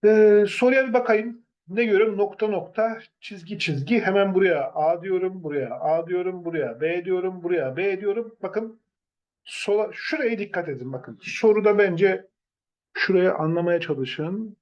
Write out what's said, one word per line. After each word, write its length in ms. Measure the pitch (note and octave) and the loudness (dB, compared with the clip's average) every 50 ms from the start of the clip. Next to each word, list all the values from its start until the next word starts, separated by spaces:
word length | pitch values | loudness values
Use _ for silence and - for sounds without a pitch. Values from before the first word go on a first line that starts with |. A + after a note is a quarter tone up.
| - | 6
Ee, 400 | G#3 G#3+ G#3+ G#3+ G#3+ G#3 G#3 G#3 | 6 6 8 8 8 8 6 4
soruya 400 | G3 - - B3 B3+ C4 C4+ C4 | 2 0 2 2 4 4 4 2
bir 60 | B3+ A3 | 2 0
bakayım. 500 | B3 B3 A#3+ A3 G#3+ G#3+ A#3+ A#3 - _ _ _ _ _ | 0 2 2 0 0 0 -4 -10 -14 _ _ _ _ _
Ne 180 | - F#3 G#3+ A#3+ | -8 -2 -2 0
görüyorum? 320 | A3+ G3+ F#3+ A3 A3 G3+ | 2 4 4 4 2 2
Nokta 300 | G3 G3+ G3+ - - A3 | 0 -2 -2 -2 -4 -2
nokta, 520 | G#3+ G#3 F3+ - - - - A3 A3+ A3+ A3 - _ _ _ | -2 -2 -4 -6 -6 -4 -2 -2 -2 -4 -8 -14 _ _ _
çizgi 400 | - - G#3 F#3+ E3 E3+ G3+ - | -20 -18 -18 -18 -12 -12 -8 -6
çizgi. 400 | - F3 D3+ C3+ C3+ D3+ A#3 A3+ | -4 -4 -4 -4 -2 0 0 0
Hemen 340 | - F#3+ F#3+ G3+ G3 G3 F#3 | 2 2 2 2 2 2 2
buraya 380 | F#3 G3 F#3 E3 D3 C3+ C3+ - | 2 2 2 2 0 -2 -4 -2
A 280 | D#3 D3+ D#3+ E3+ F3 | -2 0 0 0 -2
diyorum, 420 | E3 F#3+ F#3 F3+ F#3 F#3 F#3+ F#3 E3 | -2 -4 -2 -2 -2 -4 -6 -8 -10
buraya 360 | D#3 D3 C#3+ C3 B2 B2+ C3 | -6 -4 -4 -4 -6 -8 -6
A 280 | - D3+ D#3 D#3+ E3 | -2 -2 -2 -2 -2
diyorum, 380 | E3+ F3+ F3+ F3+ F#3 F3+ F3+ E3+ | -2 -4 -4 -4 -4 -6 -6 -10
buraya 360 | E3+ E3 D#3+ C#3 A#2+ A#2 A#2+ | -6 -4 -4 -4 -4 -4 -4
B 240 | D3+ D#3+ E3+ F3+ F3 | -4 -4 -2 -4 -2
diyorum, 380 | F#3 F#3 F3+ F3+ F#3+ F#3 F3+ E3+ | -2 -4 -2 -2 -4 -8 -6 -4
buraya 340 | F3 F3+ E3+ C#3 C3 B2+ | -2 -2 -2 -2 -4 -4
B 240 | C#3+ F#3 G3+ F#3+ F#3 | -2 -2 -2 -2 -2
diyorum. 340 | G#3 G3+ G3 A3+ A#3 A3+ - _ | -2 -4 -4 -4 -6 -10 -12 _
Bakın 400 | - F#3+ F#3+ G#3 A3+ A3+ A3+ _ _ _ _ _ _ _ _ _ _ _ _ _ _ | -10 -6 -6 -6 -6 -6 -14 _ _ _ _ _ _ _ _ _ _ _ _ _ _
sola, 460 | - - - - - G3+ G#3 G#3+ G#3 - | -18 -14 -10 -4 -2 0 0 0 -4 -6
şuraya 460 | - - - D#4 D#4 C#4 A3+ A3+ G3 | -12 -8 -6 -4 -2 -2 -2 -2 -4
dikkat 300 | G#3 G3+ - F#3 E3 D#3+ | -6 -6 -6 -6 -6 -6
edin. 240 | C#3 A#2+ B2 C3 C3+ | -6 -8 -8 -10 -10
Bakın 260 | B2 - - A2+ _ | -10 -12 -14 -18 _
soruda 560 | - - - - - A3 G#3 G#3+ G3+ G#3+ G3+ | -12 -10 -6 2 4 6 6 6 4 4 4
bence 500 | G3+ G#3 F#3+ F3 E3 G3 G3 F#3+ F#3+ - _ _ _ _ _ _ _ _ _ _ _ _ _ _ | 4 4 2 2 2 2 2 2 0 -6 _ _ _ _ _ _ _ _ _ _ _ _ _ _
şuraya 420 | - - - F#3+ F#3 F3+ F#3 - | -6 -2 2 2 4 4 2 0
anlamaya 440 | D3 D#3 D#3 E3 E3+ E3+ F3 F3 E3+ | 0 -2 -2 0 0 0 0 0 0
çalışın. 760 | E3 - D3+ C3 C3+ C3 - - D3+ E3 F#3+ G#3 A3 G#3+ G3+ _ | 0 -4 -4 -4 -4 -6 -6 -8 -6 -6 -6 -6 -8 -10 -14 _